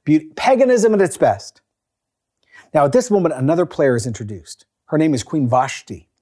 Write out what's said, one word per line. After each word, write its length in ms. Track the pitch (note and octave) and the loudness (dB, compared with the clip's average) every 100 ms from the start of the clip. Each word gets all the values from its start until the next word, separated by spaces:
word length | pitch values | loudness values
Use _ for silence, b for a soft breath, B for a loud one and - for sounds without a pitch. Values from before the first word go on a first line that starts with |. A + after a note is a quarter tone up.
beauty, 260 | - D#3 - - | 0 0 -2 -4
paganism 560 | B3 B3+ B3+ B3 A3 | 0 2 4 2 2
at 80 | G#3 | 2
its 160 | F#3 - | 0 0
best. 460 | A#2+ G2+ - _ _ _ _ _ _ _ _ _ b b b | 0 -2 -8 _ _ _ _ _ _ _ _ _ b b b
Now, 120 | D#3 | 0
at 80 | C#3+ | 2
this 180 | B3 A#3+ | 2 2
moment, 240 | G3+ E3+ | 0 0
another 320 | C3 C3+ E3+ E3+ | -2 0 0 -2
player 300 | - C#3 A#2+ | 0 0 0
is 100 | A#2+ | -4
introduced. 580 | G#2+ G#2+ F#2+ - - _ _ _ | -10 -12 -14 -18 -20 _ _ _
Her 120 | D#3 | -2
name 140 | D#3 | 0
is 120 | B2+ | -2
Queen 240 | - D#3 B2 | -4 -4 0
Vashti. 600 | B2+ C3 - - F2 _ _ | 0 -2 -8 -14 -18 _ _